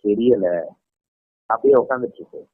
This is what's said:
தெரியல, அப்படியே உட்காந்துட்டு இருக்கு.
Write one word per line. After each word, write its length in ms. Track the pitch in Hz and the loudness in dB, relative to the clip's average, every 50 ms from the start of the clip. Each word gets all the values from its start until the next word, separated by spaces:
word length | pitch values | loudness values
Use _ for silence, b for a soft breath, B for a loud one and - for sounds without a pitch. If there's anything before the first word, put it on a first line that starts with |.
| _ | _
தெரியல, 420 | 104 104 104 117 123 120 104 95 87 87 85 80 78 - _ _ _ _ _ _ _ _ _ _ _ _ _ _ _ | -2 -2 0 2 2 2 2 2 -2 -4 -4 -6 -8 -14 _ _ _ _ _ _ _ _ _ _ _ _ _ _ _
அப்படியே 260 | 110 113 - 135 139 123 | -6 0 2 4 4 4
உட்காந்துட்டு 400 | 107 - 135 127 123 - - - | 2 0 -4 -6 -6 -8 -10 -14
இருக்கு. 220 | 85 - - - - _ | -20 -20 -20 -20 -20 _